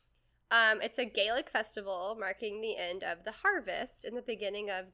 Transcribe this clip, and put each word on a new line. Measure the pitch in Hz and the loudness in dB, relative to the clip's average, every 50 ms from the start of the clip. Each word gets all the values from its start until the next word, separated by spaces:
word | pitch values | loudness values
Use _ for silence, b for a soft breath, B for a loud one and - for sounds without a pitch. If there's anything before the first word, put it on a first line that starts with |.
| B B B B B B B B B - | B B B B B B B B B 2
Um, | 226 226 226 220 220 - - | 6 6 8 8 6 6 2
it's | 226 - - | 0 0 0
a | 247 | -2
Gaelic | 220 - 220 202 208 226 254 - - | 0 2 2 2 2 2 0 0 0
festival | - 233 220 - - - 202 196 190 180 180 196 226 226 | 0 -2 -2 -2 -4 -8 -6 -4 -4 -2 -2 -4 -4 -4
marking | 202 190 196 - 240 214 202 214 | -4 -4 -4 -4 -4 -6 -4 -4
the | 220 226 208 | -4 -4 -2
end | - 180 175 180 190 190 | -2 -2 -4 -4 -4 -4
of | 180 170 170 - | -4 -4 -6 -6
the | 220 220 | -8 -6
harvest | - - 381 403 349 233 202 175 170 - 254 - - - | 0 4 4 4 4 2 -2 -2 -2 -2 -4 -6 -8 -8
and | - 214 | -6 -6
the | 247 - | -6 -4
beginning | - 226 190 208 202 196 208 208 202 | -4 -4 -4 -2 -2 -2 -2 -4 -4
of | 196 185 190 185 | -4 -4 -6 -8